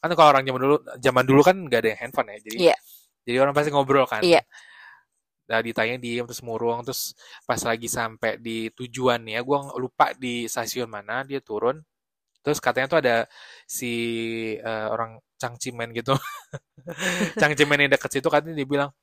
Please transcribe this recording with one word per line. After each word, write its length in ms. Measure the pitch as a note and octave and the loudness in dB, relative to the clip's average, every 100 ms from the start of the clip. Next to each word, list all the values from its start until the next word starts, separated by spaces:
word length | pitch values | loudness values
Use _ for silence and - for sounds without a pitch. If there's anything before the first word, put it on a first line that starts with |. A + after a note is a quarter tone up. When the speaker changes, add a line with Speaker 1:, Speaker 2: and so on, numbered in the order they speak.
Speaker 1:
Kan 80 | D#3+ E3 | -4 6
kalau 120 | D3+ C#3 | 8 8
orang 80 | C3+ | 2
zaman 140 | B2+ | -2
dulu, 140 | C3+ D3 - - | 2 2 0 -2
zaman 240 | C3+ B2+ C3 | 2 2 6
dulu 120 | C3+ D3 | 8 8
kan 100 | F#3+ | 6
nggak 240 | E3+ A#2+ | 2 0
ada 60 | A2 G#2+ | 2 -2
yang 40 | A#2 | -6
handphone 220 | - A#2+ G#2+ | -4 -6 -6
ya, 40 | G#2 | -12
jadi, 140 | A2+ E3+ | 2 2
Speaker 2:
Iya. 80 | - _ - _ _ - | 2 _ -20 _ _ -4
Speaker 1:
jadi 100 | B2 | 0
orang 100 | C3+ C#3+ | 2 2
pasti 120 | D3 C#3+ | 0 0
ngobrol 300 | C3+ C#3+ B2+ | 2 2 2
kan. 140 | A2 | 0
Speaker 2:
Iya. 180 | F3 E3 - - - - - - _ _ _ _ _ | 4 4 4 -18 -20 -20 -20 -20 _ _ _ _ _
Speaker 1:
Nah, 100 | A2 A2+ | -2 -2
ditanya 320 | A2 A2+ B2+ | -4 -4 -4
diem, 280 | B2 A#2 A#2+ | -6 -6 -8
terus 160 | A#2+ B2 | -10 -10
murung, 400 | A2+ A#2 A#2 A#2+ | -4 -4 -4 -6
terus 320 | B2+ - - - - _ | -8 -8 -12 -20 -20 _
pas 80 | A#2+ B2 | -4 -2
lagi 240 | A2+ A#2 | -4 -4
sampai 480 | - A2+ A2 A2+ G#2+ | -4 -6 -4 -4 -4
di 320 | A#2 A2+ A2+ _ | -6 -6 -6 _
tujuan 400 | B2 A#2+ B2+ A#2+ A2+ | -12 -2 0 0 -2
ya, 160 | A2 | -8
gua 240 | B2 C#3+ C#3 B2+ | -2 -2 -2 -8
lupa 320 | B2+ _ D3 | -8 _ 0
di 320 | - C3 A#2+ A2+ | 2 -6 -4 -4
stasiun 400 | - A2+ - A#2 | -6 -6 -6 -6
mana, 400 | G#2+ G2+ A#2+ C3+ | -8 -8 -8 -6
dia 160 | C#3 | -10
turun. 400 | - G#2+ A2+ D3 D#3 _ _ _ _ _ - | -6 -2 -2 -2 -10 _ _ _ _ _ -4
Terus 140 | D3 | -2
katanya 240 | - A#2+ C3+ | 0 0 0
tuh 80 | E3 | 2
ada 120 | C3 A#2 A2+ - - - _ | 2 2 -2 -8 -20 -20 _
si, 240 | - B2 A#2 A#2 A2+ A2+ A2+ A2+ G#2+ | -8 -4 -4 -2 -4 -4 -6 -6 -6
eh, 280 | A2 A2 G#2+ | -6 -6 -4
orang 260 | A2+ A2+ A2+ _ _ | -4 -6 -8 _ _
cangcimen 480 | B2 A#2+ C3 A#2+ A#2 A#2 | -10 -8 -12 -8 -4 -4
gitu. 180 | A#2 C3+ - - - C#3+ _ _ | 0 -2 -2 -14 -14 -16 _ _
<laughs> 640 | - E3+ F3+ F3+ F#3+ G#3+ | -16 -6 -4 -2 -4 2
Cangcimen 360 | D3+ D3 D3 C#3+ C#3+ | 2 4 4 4 4
yang 40 | C3+ | 2
deket 140 | - C#3+ | 0 -2
situ 80 | D3 | 2
katanya 240 | D3+ D#3 D#3+ | 2 0 -6
dia 80 | C3+ | -2
bilang 220 | C#3 C#3+ _ | 0 -2 _